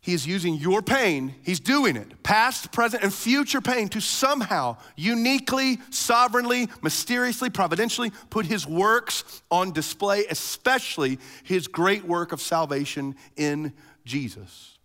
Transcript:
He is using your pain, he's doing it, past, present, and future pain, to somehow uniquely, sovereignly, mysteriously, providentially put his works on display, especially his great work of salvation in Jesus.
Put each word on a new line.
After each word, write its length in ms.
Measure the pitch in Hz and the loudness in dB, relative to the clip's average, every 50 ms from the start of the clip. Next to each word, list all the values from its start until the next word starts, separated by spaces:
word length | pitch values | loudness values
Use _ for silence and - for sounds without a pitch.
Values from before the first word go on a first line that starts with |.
| _ | _
He 80 | - 180 | 0 -2
is 140 | 170 127 147 | -2 0 -2
using 260 | 180 196 170 175 160 | -4 -2 0 -2 -2
your 300 | 151 143 175 185 214 208 | 0 0 2 2 2 2
pain, 500 | - 247 269 254 202 160 139 131 131 135 - | 2 2 4 4 2 2 0 -2 -6 -8 -8
he's 180 | - - 185 156 | -6 -4 -4 -4
doing 360 | - - 262 294 277 220 143 | 0 2 2 4 4 4 2
it, 260 | 113 101 - - - | 0 -6 -10 -18 -10
past, 500 | _ - 208 214 226 254 247 - - - | _ 2 4 6 4 4 2 -2 -8 -6
present, 300 | - - 233 233 220 240 | 0 2 2 2 2 0
and 100 | 208 196 | 0 0
future 480 | 196 - - 226 247 277 285 277 - 269 | -2 -2 0 2 2 2 2 2 0 -2
pain, 300 | 202 - 254 254 220 190 | 0 0 0 0 0 -2
to 100 | - 226 | -4 -4
somehow 760 | 185 - - - - 262 294 285 220 180 214 170 135 123 117 - - - - | -4 -4 -2 2 2 2 2 2 0 0 0 0 0 -2 -4 -6 -12 -20 -12
uniquely, 840 | - 151 208 240 233 226 247 269 269 269 - 254 262 269 262 254 214 - - | -4 -2 0 0 2 2 2 2 2 0 0 0 2 2 2 0 -2 -4 -8
sovereignly, 800 | - - - - 240 233 247 247 208 247 247 240 247 247 247 - - - - | -6 -4 0 2 4 4 4 4 4 0 2 2 0 0 0 -4 -6 -4 -4
mysteriously, 640 | 156 147 - - - 240 247 247 247 233 - 254 247 | -2 -2 -2 -2 -2 0 0 0 0 -2 -2 -4 -4
providentially 640 | 185 - 196 170 170 170 220 233 - - 240 226 - - - - | 0 0 0 0 2 0 0 0 0 -2 -2 -4 -4 -8 -18 -6
put 160 | - 220 214 | -4 -4 -2
his 220 | 156 220 202 147 139 | 0 -2 -4 -2 -4
works 760 | 156 170 190 208 220 240 226 - - - - - - - _ _ | 0 2 4 4 4 4 2 -2 -6 -6 -6 -8 -16 -20 _ _
on 220 | 165 175 185 190 | 0 0 0 0
display, 540 | 170 156 147 - - - 202 202 196 202 208 208 | -2 -4 -4 -4 -6 -4 0 0 2 2 0 -2
especially 880 | 165 - - - - - _ 247 254 254 - - - - 147 131 131 127 - - - - | -2 -6 -6 -8 -8 -4 _ 0 0 0 0 -4 -4 -2 -2 -2 -2 -4 -8 -18 -20 -20
his 260 | - - 185 185 156 - | -6 -2 -2 -2 -2 -2
great 380 | - - 170 190 202 214 190 | -2 0 2 2 2 0 -2
work 280 | 175 170 175 170 170 170 | -2 -2 -2 -2 -4 -6
of 60 | 151 | -8
salvation 760 | - - 175 165 165 143 147 139 143 139 - 147 139 135 135 - - - _ | -4 -2 0 0 0 0 -2 -4 -4 -4 -4 -6 -6 -6 -8 -10 -16 -20 _
in 380 | - 151 147 147 147 151 151 - - - - - _ _ | -2 -2 0 0 -2 -4 -6 -8 -12 -20 -20 -20 _ _
Jesus. 720 | 117 120 143 143 113 - 101 101 92 - - - - - _ _ | -6 -6 -4 -4 -6 -10 -12 -18 -20 -20 -20 -20 -20 -20 _ _